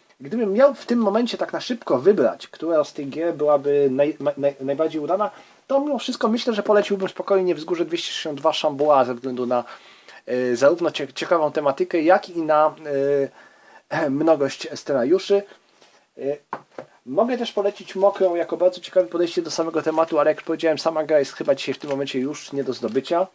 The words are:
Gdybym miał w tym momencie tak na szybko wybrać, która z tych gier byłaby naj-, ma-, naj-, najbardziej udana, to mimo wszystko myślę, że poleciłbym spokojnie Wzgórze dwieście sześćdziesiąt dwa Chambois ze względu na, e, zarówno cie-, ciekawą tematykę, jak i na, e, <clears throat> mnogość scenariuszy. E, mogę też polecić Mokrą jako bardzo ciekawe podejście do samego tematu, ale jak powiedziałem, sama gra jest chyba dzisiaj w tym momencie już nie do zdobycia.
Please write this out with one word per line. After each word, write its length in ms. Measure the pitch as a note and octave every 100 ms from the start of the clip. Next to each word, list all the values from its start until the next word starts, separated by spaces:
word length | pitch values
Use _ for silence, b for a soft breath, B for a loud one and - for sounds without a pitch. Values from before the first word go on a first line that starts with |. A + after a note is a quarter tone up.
| b _
Gdybym 320 | C3+ A3 G#3
miał 200 | G3+ C#4
w 120 | - -
tym 140 | A#3+
momencie 380 | G#3+ G#3+ A#3+ G3
tak 160 | -
na 60 | D#3+
szybko 400 | - A#2+ - B2+
wybrać, 480 | D3+ G#3 A#2 F2 -
która 360 | - D#3+ D#3+
z 100 | C#3+
tych 160 | - C#3
gier 240 | C3+ E3+
byłaby 560 | D3+ D3 D3 C#3 C#3+ C#3
naj-, 240 | C3 D3 D3+
ma-, 120 | C#3+
naj-, 240 | C#3 C#3 C#3
najbardziej 400 | C3+ C#3+ D#3+ D#3
udana, 300 | D3 F#3 G#3 B B B -
to 120 | C4+
mimo 180 | D4 B3+
wszystko 300 | - B3 A3+
myślę, 260 | A#3 B3+
że 100 | G#3
poleciłbym 460 | G3+ G#3 G3+ G3+ F#3+
spokojnie 460 | - F#3 G3 F#3 D3+
Wzgórze 300 | D#3+ E3+ D#3+
dwieście 220 | E3 -
sześćdziesiąt 320 | - D#3+ C#3+
dwa 120 | D#3
Chambois 560 | - D3+ C#3 D3+ C#3 B2+
ze 80 | A#2+
względu 300 | B2+ B2 A#2+
na, 180 | B2 A#2+ B B B B B -
e, 300 | B2 B2+ A#2+
zarówno 360 | C#3 E3+ E3
cie-, 220 | - C#3
ciekawą 380 | - E3 E3+ D3+
tematykę, 500 | D#3 C#3+ F3+ F#3 F3
jak 280 | D#3 G3 -
i 120 | E3+
na, 340 | D#3 D3+ D3+ D3 D#3 C#3 C#3 C#3+ C3+ B B B B B _
e, 180 | D#3 D3+
<clears throat> 0 |
mnogość 580 | C3+ D#3+ D3+ C3+ - D#3+ D3
scenariuszy. 680 | - C#3 B2+ F#3 - G3+ G3+ b b b b b b -
E, 200 | C3+ D3 _ - - B B B -
mogę 300 | D3 A#3 A#3
też 140 | A3+
polecić 440 | - G3 - - F#3+
Mokrą 400 | G3 G3 F#3+ E3+
jako 220 | D#3+ E3
bardzo 240 | F3+ F3+
ciekawe 260 | - F#3 E3+
podejście 340 | E3+ F3 F3+
do 100 | E3
samego 300 | D#3+ E3 D#3+
tematu, 380 | D#3 D#3 D#3+ D#3+
ale 120 | D3+
jak 100 | D3+
powiedziałem, 380 | - D#3 E3 D3+
sama 240 | E3 D#3+
gra 160 | D3+ D#3
jest 140 | C3+
chyba 220 | - D3 C#3
dzisiaj 200 | - C#3
w 20 |
tym 120 | D3
momencie 300 | C#3 C#3 C3+
już 340 | C3 D3 -
nie 100 | C#3
do 100 | C3
zdobycia. 540 | A#2+ A2+ B2 - F3 C#4+